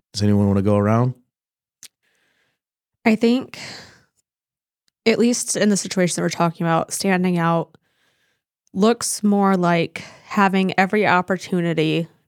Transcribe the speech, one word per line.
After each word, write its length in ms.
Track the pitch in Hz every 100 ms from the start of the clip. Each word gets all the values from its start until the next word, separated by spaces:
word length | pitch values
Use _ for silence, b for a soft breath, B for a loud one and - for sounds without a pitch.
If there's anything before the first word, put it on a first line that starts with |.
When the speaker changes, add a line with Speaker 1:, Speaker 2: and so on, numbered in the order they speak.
| _
Speaker 1:
Does 120 | 101
anyone 240 | 104 101 101
wanna 160 | 98
go 140 | 98 104
around? 360 | 101 113 127 123 _ _ _ _ _ _ - _ _ _ _ _ _ _ _ _ _ _ 233
Speaker 2:
I 100 | 220
think, 440 | 233 247 - - B B B B B _ _ _ _ _ _ _ _ _ 226
at 140 | 220
least 360 | 233 240 - -
in 140 | 208
the 80 | 196
situation 380 | 190 190 175 -
that 100 | 170
we're 40 |
talking 360 | - 170 - 170
about, 260 | 165 -
standing 460 | - 196 180 185 175
out 400 | 165 170 165 _ _ _ _ _ _ _ _ _ _
looks 500 | 190 220 233 - -
more 320 | 208 202 196 190
like 440 | 175 170 - - B B -
having 520 | 208 196 190 190 -
every 300 | 190 214 190
opportunity 1000 | 180 180 185 - 180 170 160 156 156 165 _